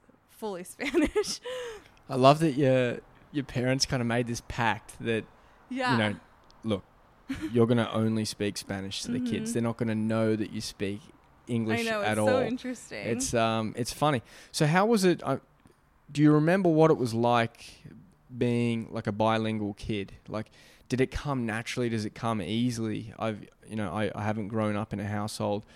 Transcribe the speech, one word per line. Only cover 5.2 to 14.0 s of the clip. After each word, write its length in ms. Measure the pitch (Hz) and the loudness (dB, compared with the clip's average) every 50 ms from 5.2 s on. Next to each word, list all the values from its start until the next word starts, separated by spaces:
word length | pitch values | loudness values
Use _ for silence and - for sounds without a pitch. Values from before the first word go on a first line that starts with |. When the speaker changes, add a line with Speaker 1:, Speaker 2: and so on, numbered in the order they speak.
| - - - - - - - - - - | -2 -6 -12 -20 -20 -20 -20 -20 -14 -10
Speaker 1:
Yeah. 220 | 247 269 254 247 226 | -6 -4 -2 0 2
Speaker 2:
you 40 | |
know, 180 | 226 107 104 101 - - - - _ _ - - - - | 2 2 0 -2 -4 -10 -20 -20 _ _ -20 -20 -8 -4
"Look, 200 | 110 104 92 - _ _ _ _ _ _ _ | -2 -2 -2 -4 _ _ _ _ _ _ _
Speaker 1:
<laughs> 320 | _ - - - - - | _ -12 -10 -8 -8 -2
Speaker 2:
you're 140 | 117 117 117 | 2 4 4
gonna 220 | 113 123 120 110 104 - | 6 4 4 2 2 0
only 320 | 110 110 113 110 110 107 | 0 2 2 2 0 -2
speak 320 | - - - 104 104 - | -4 -4 -2 -4 -4 -4
Spanish 440 | - - - 101 98 95 98 - - - | -4 -6 -8 -6 -6 -6 -8 -8 -8 -6
to 80 | - | -4
the 80 | 240 254 | -4 -4
kids. 260 | 247 240 - - - | -2 -2 -4 -4 -4
Speaker 1:
Mm-hmm. 80 | - - | -4 -2
Speaker 2:
They're 100 | 120 117 | -2 -2
not 140 | 117 113 | -2 -2
gonna 180 | - 120 113 110 | -2 -2 -2 0
know 400 | 110 110 110 110 113 110 110 110 | 0 0 0 0 2 2 2 2
that 160 | 107 104 - | 0 -2 -4
you 100 | - 107 | -6 -8
speak 380 | 107 - - - 107 98 101 104 - - - _ _ _ _ _ _ | -8 -10 -8 -6 -6 -6 -6 -8 -12 -18 -20 _ _ _ _ _ _
English 320 | - 120 113 113 110 226 233 | -4 -2 -2 0 0 0 0
Speaker 1:
I 40 | 226 226 | 0 -2
know, 120 | 220 208 202 | -2 -2 -2
Speaker 2:
at 80 | 107 | 0
Speaker 1:
it's 80 | 107 107 | 0 2
Speaker 2:
all." 80 | 107 | 2
Speaker 1:
so 160 | 107 - - - | 4 4 2 2
interesting. 640 | 220 254 247 - 254 254 - - - - 110 98 | 0 -4 -6 -6 -8 -10 -10 -12 -12 -12 -8 -4
Speaker 2:
It's, 260 | 107 120 - - - - | -4 -2 -2 -2 0 2
um, 400 | 117 113 113 113 113 110 101 - | 2 2 2 2 0 -2 -2 -4
it's 160 | 113 120 - - | -4 -6 -6 -2
funny. 280 | - | 0